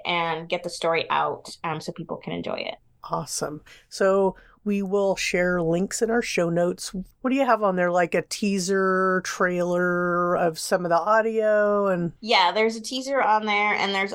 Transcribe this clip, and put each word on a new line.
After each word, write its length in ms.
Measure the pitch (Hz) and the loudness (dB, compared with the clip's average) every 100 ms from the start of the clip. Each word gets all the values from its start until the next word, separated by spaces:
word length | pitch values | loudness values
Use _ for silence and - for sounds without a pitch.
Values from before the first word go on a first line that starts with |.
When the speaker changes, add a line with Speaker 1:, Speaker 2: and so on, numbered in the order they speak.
| - | -2
Speaker 1:
and 420 | 175 165 160 165 | -2 -2 -4 -6
get 160 | 175 | -6
the 60 | 175 | -6
story 400 | - 170 165 - | -4 -2 0 0
out, 400 | 147 147 - - - | 0 -2 -4 -10 -10
um, 180 | 165 156 | -8 -6
so 100 | - | -8
people 240 | 170 165 - | -10 -10 -10
can 160 | - | -8
enjoy 260 | 170 - - | -8 -6 -6
it. 160 | - - _ _ - | -8 -12 _ _ -8
Speaker 2:
Awesome. 500 | 165 156 - 147 151 - - _ | -6 -6 -6 -8 -8 -16 -20 _
So 460 | - 196 196 190 - - _ | 0 2 4 2 -2 -12 _
we 180 | 208 202 | -4 -2
will 360 | 190 202 196 180 | 0 0 0 0
share 440 | - 180 180 180 | 0 0 2 2
links 400 | 165 170 190 - | 0 0 -2 -2
in 80 | 196 | 0
our 120 | 233 | 0
show 280 | - - 170 | 0 0 0
notes. 460 | 170 175 185 - 190 - _ | 2 0 -2 -8 -10 -12 _
What 120 | 254 | -2
do 40 | 269 | 2
you 100 | 254 | 2
have 180 | 214 | 2
on 120 | 208 185 | 2 2
there? 160 | 180 | 2
Like 240 | 180 175 180 | 2 2 0
a 60 | |
teaser 1000 | - - 208 196 180 190 190 185 185 185 - | -2 -4 -2 0 0 0 2 2 2 0 -2
trailer 1120 | - 180 180 175 175 180 175 175 175 175 175 | -2 0 0 0 0 2 2 0 0 2 2
of 200 | 175 160 | 0 -2
some 280 | - 185 175 | -2 -2 2
of 40 | |
the 100 | 165 | 2
audio 880 | 180 220 220 220 214 208 208 208 202 | 4 4 4 2 2 4 4 2 2
and 260 | 180 170 - | 0 -2 -6
Speaker 1:
Yeah, 320 | 214 208 175 | 0 4 4
there's 240 | 202 220 226 | 4 0 0
a 40 | |
teaser 400 | 214 262 262 269 | -6 -8 -2 0
on 240 | 214 214 214 | 2 2 2
there, 280 | 208 208 | 0 0
and 200 | - 196 | 0 0
there's 200 | 196 196 | 0 -2